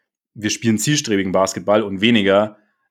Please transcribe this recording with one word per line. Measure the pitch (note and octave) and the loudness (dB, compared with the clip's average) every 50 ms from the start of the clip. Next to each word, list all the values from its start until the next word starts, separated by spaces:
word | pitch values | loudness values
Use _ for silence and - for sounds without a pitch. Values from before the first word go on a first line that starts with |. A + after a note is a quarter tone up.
| _ _ _ _ _ _ _ | _ _ _ _ _ _ _
wir | A2+ G#2 G#2 | -8 -6 -6
spielen | - - - A2+ G#2+ | -6 -2 -2 -2 -2
zielstrebigen | G#2 - D3 D3+ D3 - A#2 G#2 G2 F#2 F#2 | 0 0 -2 -2 -2 -2 -2 -2 -2 -2 -2
Basketball | F2+ F#2+ F#2+ F#2 - G2+ F2 G2 G#2 A2 | 0 0 0 0 -2 -6 -2 0 0 0
und | G#2+ G2 G2 F#2 | 0 -2 -4 0
weniger, | G#2 A#2+ A#2 G#2+ G2 G2 F#2+ G2+ G#2+ G#2+ - _ _ _ _ _ _ _ | 2 2 2 2 4 4 4 2 2 0 -4 _ _ _ _ _ _ _